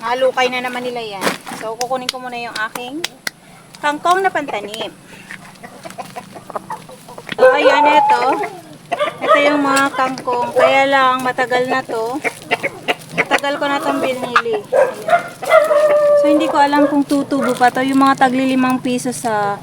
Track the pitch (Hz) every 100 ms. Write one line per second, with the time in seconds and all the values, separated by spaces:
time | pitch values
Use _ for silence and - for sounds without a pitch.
0 | 226 254 262 254 254 254 254 247 247 240
1 | 220 196 - - - 220 220 226 240 262
2 | 254 254 254 240 240 214 220 240 247 294
3 | 349 - - - - - - - 294 294
4 | 339 359 381 349 285 208 202 - 202 -
5 | - - - - - - - - - -
6 | - - - - - - - - - 508
7 | - 494 - - 508 392 523 294 294 294
8 | 285 240 254 320 403 381 - - - -
9 | 302 - - 427 285 294 277 277 277 -
10 | 262 262 - 247 240 247 254 269 277 277
11 | 262 254 254 247 247 247 254 262 254 233
12 | 220 269 - - - - - 381 254 -
13 | - 175 - 277 285 285 285 285 294 277
14 | 269 254 247 480 233 427 - 508 508 -
15 | - 679 - - 554 640 605 587 605 587
16 | 587 294 294 302 320 311 285 285 285 285
17 | 277 285 277 277 240 247 247 262 269 277
18 | 269 269 262 254 262 262 254 254 254 247
19 | 247 240 240 214 202 202